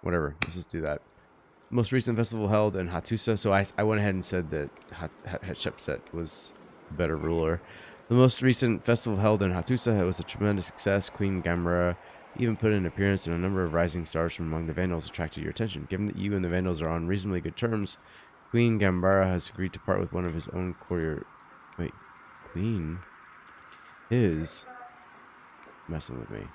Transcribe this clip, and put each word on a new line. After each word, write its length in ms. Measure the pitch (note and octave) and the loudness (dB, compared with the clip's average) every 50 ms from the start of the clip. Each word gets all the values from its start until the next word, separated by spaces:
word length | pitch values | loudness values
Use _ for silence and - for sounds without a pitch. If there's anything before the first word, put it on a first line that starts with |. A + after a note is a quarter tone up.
Whatever, 340 | - F#2 F2 E2+ D2+ C#2+ D2 D#2 - | -2 0 0 0 0 -2 -4 -6 -8
let's 120 | - E2+ | -6 -6
just 140 | F2+ D#2+ - | -10 -10 -8
do 120 | - E2+ | -6 -4
that. 200 | D#2 D2+ D2 D2 - _ _ - _ _ _ _ _ _ _ _ - - | -4 -4 -4 -6 -8 _ _ -20 _ _ _ _ _ _ _ _ -12 -2
Most 240 | - A#2+ A2+ - C3 | 0 0 0 2 0
recent 240 | C3 A2 B2+ A#2 | 0 2 2 0
festival 320 | A2 A#2 - A#2 A2 G#2 G2 | 0 0 0 -2 -2 0 2
held 260 | G#2+ G#2+ G#2+ G#2+ F#2 | 4 4 4 2 2
in 140 | F#2+ F2+ F2 | -2 -4 -2
Hattusa. 500 | F2+ F2 - - A2+ G#2+ - - A2 G2+ | -4 -6 -4 -2 -4 -2 0 0 0 0
So 140 | - A2 G2 | 2 4 4
I, 100 | G2 G2+ - - | 4 2 0 -2
I 60 | - G#2+ | 0 2
went 180 | A2 G#2+ G#2 | 2 2 2
ahead 120 | G#2 G#2 F#2+ | 2 2 0
and 120 | F#2+ F2+ | 0 -2
said 240 | - F#2+ F2+ E2+ D2+ | -2 -2 -2 -2 -2
that 180 | D#2 D2+ D2 C#2+ - - - - | -4 -4 -4 -6 -8 -18 -20 -18
Hat-, 180 | - - E2+ D#2 - - - | -12 -10 -10 -10 -12 -12 -12
Hat-, 160 | F2+ F#2 - | -10 -8 -8
Hatshepsut 600 | - F#2 E2+ - - - - - - - C#2 - - - - | -8 -8 -8 -6 -6 -8 -8 -6 -6 -6 -6 -6 -8 -10 -8
was 400 | E2+ E2 D#2+ - - - - - - - - - - - - | -8 -6 -6 -8 -8 -10 -12 -14 -18 -20 -20 -20 -20 -18 -12
a 40 | D#2 | -4
better 220 | D2 F2 D#2 D#2+ | -2 0 0 0
ruler. 460 | D2+ D2+ D#2+ E2 E2 D#2+ D#2+ E2+ E2+ - - - - - - - - - - | 0 0 0 2 2 2 2 0 -2 -4 -14 -20 -20 -20 -20 -20 -20 -2 2
The 60 | A#2+ | 6
most 240 | B2 B2+ B2+ - - | 8 8 8 6 4
recent 420 | B2+ C3 A#2+ - C3 A#2 A2 - - | 4 4 4 6 4 2 2 2 2
festival 340 | - A#2 A#2 - A#2 G#2 | 2 2 2 2 0 0
held 240 | F#2+ G#2 G#2+ G#2+ G2 | 4 4 4 4 4
in 100 | G2+ F#2 | 4 2
Hattusa 540 | F2+ F2+ E2+ - B2+ B2 - A#2+ A2 G2+ F2+ | 2 0 0 0 0 0 2 2 4 4 2
was 140 | F2+ F#2 - | 2 0 -2
a 40 | E2+ | -6
tremendous 420 | - - - G2+ G#2 G#2 G2 F2 | -8 -4 0 0 2 2 0 -2
success. 440 | - - - - G#2 G2 G2 F#2 - | -6 -8 -4 0 2 2 2 0 -2
Queen 320 | - - G#2 G2 F#2+ F#2 | -4 -2 0 0 0 0
Gamera 540 | D#2 E2+ F2 F2 F2 E2+ F2 F2 F2 F2 F2 - - - - - - - - | 0 0 0 2 2 2 2 2 2 2 0 -2 -10 -20 -20 -20 -20 -14 -4
even 220 | - B2 A#2 A2 | 0 0 0 0
put 140 | - A#2 A2 | 2 2 2
in 80 | G#2+ G2+ | 4 4
an 60 | F#2 | 2
appearance, 420 | E2 - - G2 G2 G2 F#2 - | 0 0 0 2 2 2 2 0
and 80 | E2+ E2+ | -2 -2
a 40 | E2+ | 0
number 240 | F2+ F#2+ G2 F#2+ F2+ | 0 0 0 0 0
of 100 | E2 D2+ | 2 2
rising 300 | E2+ F2 E2+ D#2 F2 E2 | 2 2 2 0 -4 -6
stars 320 | - - D#2+ E2+ E2+ - | -4 -2 -2 -2 -2 -2
from 120 | - E2+ | -4 -4
among 200 | D#2+ D#2+ D#2+ E2 | -4 -4 -4 -4
the 60 | D#2+ D2+ | -4 -2
Vandals 320 | D#2+ F#2 F#2 F2 E2 D#2 | -2 -2 0 -2 -4 -6
attracted 380 | - - - E2+ D#2+ - D#2+ D#2 | -8 -6 -6 -6 -6 -6 -6 -6
your 80 | - | -6
attention. 360 | - - A2+ G#2+ F#2 D2+ D2 - | -4 -4 -4 -4 -4 -8 -6 -6
Given 180 | F#2+ F#2 G#2 | -4 -4 -2
that 100 | G#2 - | -4 -4
you 180 | - G2 G2+ G2+ | -4 -4 -2 -2
and 80 | F#2+ F#2 | 0 0
the 60 | F2 | 0
Vandals 320 | E2+ F2+ F#2 F#2 F2 D2+ | 0 0 0 0 -2 0
are 80 | E2 D#2+ | -2 -2
on 180 | E2 E2+ E2 | -2 -2 0
reasonably 320 | E2+ G2 G2+ F#2 G#2 F#2 F2+ | 0 -2 -2 0 -2 -2 -2
good 160 | E2 E2+ - | -4 -6 -6
terms, 420 | - A#2+ A#2 A2+ G#2+ G2+ - - - - - - - - - - - - - | -2 -2 0 0 0 -2 -4 -8 -14 -18 -20 -20 -20 -20 -20 -20 -20 -12 0
Queen 280 | - A#2 A#2+ A#2 A2+ | 2 4 4 4 4
Gambara 480 | G#2 G2+ F#2+ F#2 F2+ F2+ F#2+ G2 G2 F#2+ | 4 4 4 4 4 4 4 6 6 6
has 240 | F#2 F2+ F2 - - | 4 2 0 -2 -4
agreed 220 | - - F#2+ F#2 - | -6 -6 -6 -6 -6
to 60 | - | -8
part 220 | - - F#2 F#2 | -2 -2 0 0
with 100 | F#2 E2+ | 0 -2
one 140 | - F2+ F2+ | -4 -4 -4
of 80 | F2 D#2+ | -2 -4
his 160 | E2 D#2+ - | -4 -8 -6
own 240 | - F2+ F#2 F2+ E2+ | -6 -4 -4 -4 -6
courier... 520 | - - - F#2 F2 D#2+ D#2+ D2+ - - - - - - - - - - - - | -8 -6 -4 -2 -2 0 -2 -2 -4 -8 -14 -20 -20 -20 -20 -20 -20 -20 -20 -8
Wait, 160 | - E2+ - - - - - - - - - - - - - | -6 -6 -6 -6 -12 -20 -20 -20 -20 -20 -20 -20 -20 -20 -10
Queen 480 | - E2+ G2 A2+ A2+ F#2+ E2 D#2 E2 F#2 - - - - - - - - - - - - - - - - - - - - - - | -6 -4 -2 -2 -2 -2 -2 -4 -6 -8 -12 -16 -20 -20 -20 -20 -20 -20 -20 -20 -20 -20 -20 -20 -20 -20 -20 -20 -20 -20 -6 0
is 560 | A2+ B2+ A#2 F#2 D#2+ D#2 D#2+ D#2 - - - - - - - - - - - - - - - - - - - - - - - - - - - | 2 4 4 4 4 0 -2 -4 -6 -10 -12 -14 -16 -18 -18 -20 -20 -20 -20 -20 -20 -20 -20 -20 -20 -20 -20 -20 -20 -20 -20 -20 -20 -20 -12
messing 320 | - E2+ D2+ - - B1+ B1 | -8 -8 -8 -8 -8 -10 -10
with 100 | A1 G1+ | -10 -10
me. 140 | G#1+ G#1 G1+ - - | -10 -10 -10 -12 -14